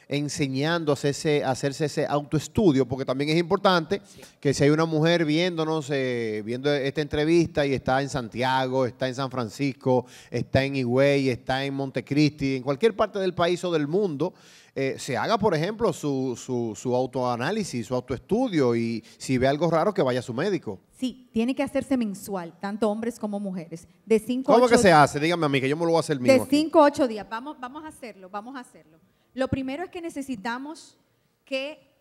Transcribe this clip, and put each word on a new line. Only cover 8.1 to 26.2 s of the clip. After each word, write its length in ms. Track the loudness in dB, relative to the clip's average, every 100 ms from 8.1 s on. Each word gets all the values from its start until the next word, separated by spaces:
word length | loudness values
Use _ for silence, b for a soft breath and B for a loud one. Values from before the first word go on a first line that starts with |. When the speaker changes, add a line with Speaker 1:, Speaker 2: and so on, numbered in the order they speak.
| -4 -6 -2 0 0 0 0 -2
Speaker 1:
está 200 | -2 -4
en 60 |
San 160 | -4 -6
Francisco, 800 | -4 -6 -4 -4 -2 0 2 B B B
está 320 | -8 0 0
en 140 | 0 0
Higüey, 520 | 0 2 4 4 0
está 340 | -2 -4 -4
en 120 | -4 -4
Montecristi, 800 | -6 -6 -4 2 2 2 -2 -2
en 80 |
cualquier 320 | -4 0 0 0
parte 240 | -2 -2
del 160 | -4 0
país 280 | 0 0
o 80 | -2
del 160 | -2 0
mundo, 460 | 0 0 -2 -6 B B B B -4
eh, 200 | -4 -4
se 180 | -6 -4
haga, 220 | 0 0
por 160 | 2
ejemplo, 400 | 0 0 -2 -2
su, 420 | -2 -2 -2 -2 -6
su, 380 | -4 -4 -4 -4
su 200 | -2 0
autoanálisis, 880 | 0 -2 -2 -2 -2 -4 -4 -6 -4
su 80 |
autoestudio 840 | -4 -4 -8 -2 -2 0 2 2 2
y 280 | 0 -4 B -12
si 180 | -2 2
ve 100 | 2
algo 220 | 2 0
raro, 240 | 2 2
que 80 | 2
vaya 180 | 0 0
a 40 |
su 100 | -4
médico. 460 | -4 -2 -4 -6 -12 _ _
Speaker 3:
Sí, 320 | -8 -8 -8
tiene 220 | -4 -2
que 80 | -2
hacerse 340 | -4 -4 -2 -2
mensual, 600 | -2 -6 -8 -8 -8 -10
tanto 300 | -10 -2 -2
hombres 300 | 0 -4 -6
como 200 | -6 -6
mujeres, 480 | -6 -8 -10 -14 -16 b
de 140 | 0 0
cinco 340 | 2 -2 4
a 40 | 6
Speaker 1:
¿Cómo 120 | 6
que 60 |
Speaker 3:
ocho 80 | 6
Speaker 1:
se 100 | 8
hace? 280 | 8 8 4
Dígame 260 | 0 2 2
a 40 |
mí, 120 | 2
que 80 | 0
yo 80 | 0
me 60 |
lo 60 | 2
voy 80 | 2
a 20 |
hacer 200 | 0
mío 140 | 0